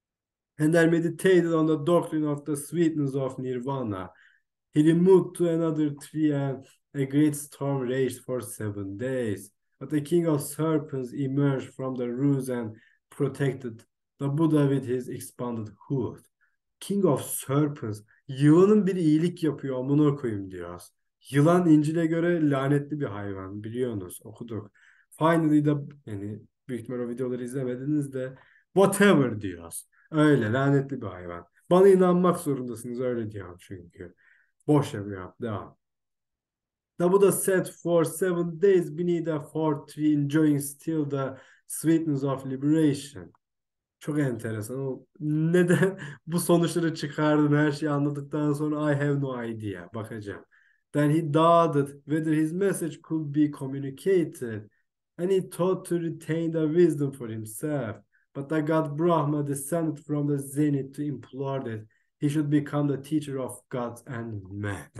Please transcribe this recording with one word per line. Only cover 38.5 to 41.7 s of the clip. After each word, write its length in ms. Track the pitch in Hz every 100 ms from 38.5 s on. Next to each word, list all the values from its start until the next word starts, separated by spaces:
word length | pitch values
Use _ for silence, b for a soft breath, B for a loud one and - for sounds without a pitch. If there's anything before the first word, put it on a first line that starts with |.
| 156
days 360 | 196 185 151 151
beneath 300 | 175 170 156
a 120 | 156
fort 480 | - 156 156 143 -
tree, 240 | 147 151
enjoying 460 | 147 143 156 151 143
still 480 | - - - 160 143
the 280 | 139 131 131 B B
sweetness 580 | -